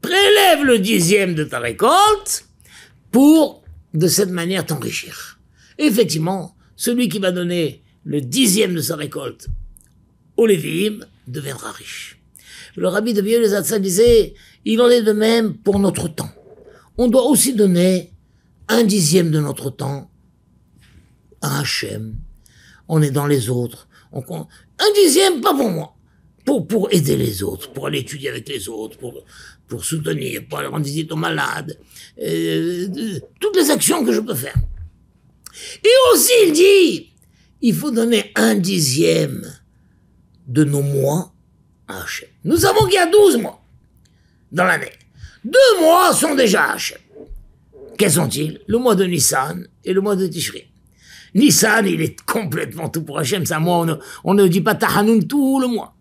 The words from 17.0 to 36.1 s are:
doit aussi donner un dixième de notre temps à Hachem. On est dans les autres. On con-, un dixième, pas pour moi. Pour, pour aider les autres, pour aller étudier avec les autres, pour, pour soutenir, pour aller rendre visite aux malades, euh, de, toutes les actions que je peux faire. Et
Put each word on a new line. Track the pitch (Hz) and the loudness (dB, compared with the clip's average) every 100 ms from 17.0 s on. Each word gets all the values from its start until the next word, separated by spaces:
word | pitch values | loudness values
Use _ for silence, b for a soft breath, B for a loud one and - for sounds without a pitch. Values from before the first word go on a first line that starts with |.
| 247 | 2
doit | 240 | 2
aussi | 247 277 - | 4 2 0
donner | 247 202 175 180 185 165 - _ _ _ _ - | 2 2 4 2 0 -4 -20 _ _ _ _ -2
un | 226 | 0
dixième | 226 202 156 180 170 | 2 2 2 2 2
de | 156 | 0
notre | 147 135 143 | -2 -6 -10
temps | 131 135 139 139 _ _ _ _ _ _ _ b b b _ _ _ | -8 -8 -8 -14 _ _ _ _ _ _ _ b b b _ _ _
à | 147 139 | -8 -6
Hachem. | 139 - 104 104 110 113 - - b b b b _ | -6 -6 -8 -10 -10 -12 -14 -20 b b b b _
On | 160 | 0
est | 151 | 0
dans | 135 143 | 0 0
les | 143 110 | 0 0
autres. | 123 120 - _ b b | -4 -6 -10 _ b b
On | - | -16
con-, | 127 170 - b b _ | -12 -14 -14 b b _
un | 427 415 | 0 4
dixième, | 370 277 392 330 | 4 6 2 2
pas | 359 | 0
pour | 285 240 | 0 0
moi. | 165 147 _ _ _ _ _ | -2 -8 _ _ _ _ _
Pour, | - 269 151 | -2 -2 0
pour | 220 196 | -2 0
aider | 190 139 143 | 0 0 -2
les | 123 98 | -2 -4
autres, | 95 95 - | -8 -8 -12
pour | - 143 | -12 -8
aller | 147 | -8
étudier | 123 127 135 | -8 -10 -10
avec | 123 113 | -12 -12
les | 139 98 | -12 -12
autres, | 113 110 - | -12 -12 -14
pour, | 123 - _ B B B _ | -16 -16 _ B B B _
pour | 117 | -10
soutenir, | - 165 156 156 131 - - | -8 -6 -6 -6 -6 -10 -12
pour | 147 | -10
aller | 143 | -8
rendre | 151 | -6
visite | 143 147 156 | -6 -6 -6
aux | 156 | -6
malades, | 165 160 135 - 165 - B B B _ | -4 -4 -6 -6 -10 -16 B B B _
euh, | 160 165 165 160 165 180 185 | -6 -4 -4 -4 -4 -6 -8
de, | 180 226 180 - _ | -8 -8 -8 -12 _
toutes | 415 381 | -4 0
les | 294 | 0
actions | 285 - 349 | 0 0 -2
que | 247 | 0
je | 220 | -2
peux | 214 | -4
faire. | 160 135 - - - - _ _ _ _ _ - B B B | -8 -6 -4 -4 -8 -18 _ _ _ _ _ -20 B B B
Et | 415 508 508 | 4 6 6